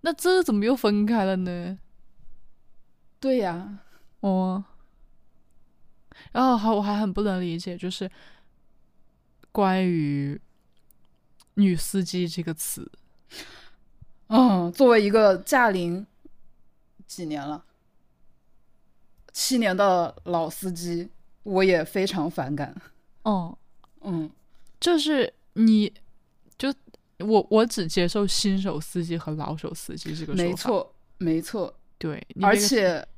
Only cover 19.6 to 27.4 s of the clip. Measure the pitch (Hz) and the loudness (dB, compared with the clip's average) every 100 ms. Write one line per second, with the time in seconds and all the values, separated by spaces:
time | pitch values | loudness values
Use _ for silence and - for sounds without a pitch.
19.6 | 220 185 202 185 170 - - 170 165 - | 0 4 4 4 0 -6 -4 -2 -2 -6
20.6 | 190 170 175 170 175 - - - - 190 | -8 -8 -6 -6 -8 -16 -20 -18 -4 2
21.6 | 190 175 165 196 196 190 156 - 131 143 | 4 4 0 -2 -2 -2 -4 -4 -6 -6
22.6 | 139 - - - _ _ 220 196 170 - | -8 -12 -20 -20 _ _ -2 -2 -4 -12
23.6 | - - - _ - 170 156 - _ - | -20 -20 -20 _ -8 -6 -6 -12 _ -20
24.6 | - - - 339 294 294 233 _ _ - | -20 -4 0 2 2 0 -2 _ _ 2
25.6 | 220 214 208 - - - _ _ _ _ | 4 4 2 -6 -20 -20 _ _ _ _
26.6 | 269 277 - _ _ _ 202 214 | -6 -6 -14 _ _ _ 0 2